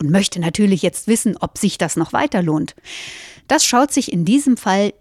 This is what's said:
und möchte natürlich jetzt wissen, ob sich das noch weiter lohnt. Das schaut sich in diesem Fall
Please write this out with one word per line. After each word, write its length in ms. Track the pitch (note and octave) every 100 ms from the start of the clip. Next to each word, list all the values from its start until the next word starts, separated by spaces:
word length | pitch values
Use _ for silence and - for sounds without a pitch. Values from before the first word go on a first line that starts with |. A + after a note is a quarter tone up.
und 100 | C#3+
möchte 300 | F#3+ G3+ F3
natürlich 420 | E3 E3+ G#3 F#3+
jetzt 240 | F3+ - -
wissen, 300 | A3+ A3 E3+
ob 200 | - -
sich 220 | G3+ -
das 160 | E3 -
noch 160 | A#3+
weiter 300 | - D4 G#3
lohnt. 320 | E3+ D3+ C4+ - - - - - - - -
Das 160 | D4+
schaut 300 | - B3 C#4
sich 180 | - -
in 140 | F3
diesem 320 | E3 C4+ C#4+ A#3
Fall 380 | G#3 F#3+ G3+ -